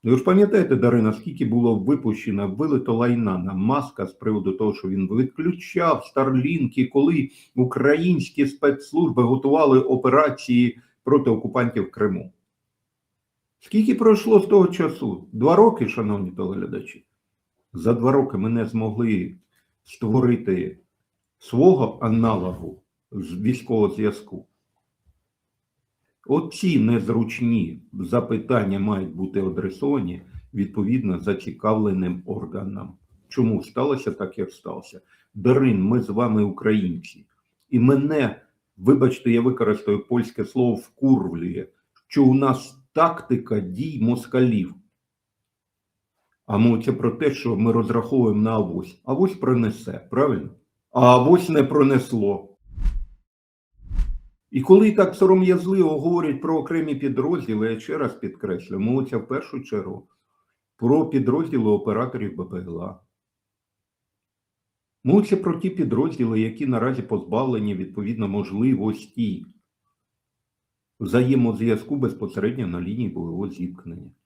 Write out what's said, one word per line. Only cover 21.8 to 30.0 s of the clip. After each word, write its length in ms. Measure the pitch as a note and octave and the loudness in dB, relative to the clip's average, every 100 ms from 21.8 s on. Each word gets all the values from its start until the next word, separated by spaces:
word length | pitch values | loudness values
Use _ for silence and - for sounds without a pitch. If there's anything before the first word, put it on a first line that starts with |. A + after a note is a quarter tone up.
| A2+ - | 0 -2
аналогу 800 | A#2 A2+ A2+ G#2 F#2 F2+ E2 - _ _ _ | 0 2 2 0 -4 -8 -12 -16 _ _ _
з 300 | G2 D#2+ F2+ | -12 -10 -4
військового 480 | G#2+ B2+ - A2+ G2+ | -2 -2 -2 0 0
зв'язку. 580 | F#2 G#2+ - - F#2 - _ _ _ _ _ _ _ _ _ _ _ _ _ _ _ _ _ - | 0 -4 -4 -14 -18 -20 _ _ _ _ _ _ _ _ _ _ _ _ _ _ _ _ _ -2
Оці 520 | D3+ E3 - F#3+ C#3+ | 0 0 -4 0 2
незручні 1000 | A2 A#2 F#2+ A2 G#2+ - A#2+ A#2 E2 D#2+ - | 2 2 0 -2 -2 -2 0 0 -2 -6 -16
запитання 840 | G2 F2 A#2+ A#2 A2+ - B2 G2+ G2 | -12 -2 -2 -2 -6 -2 -2 0 -2
мають 360 | G2+ G2 F#2 D#2+ | -2 -2 -4 -8
бути 260 | F#2 G2 | -6 -4
адресовані, 800 | F#2 E2+ F#2 - C#3 C#3+ | -4 -4 -8 -4 -2 -2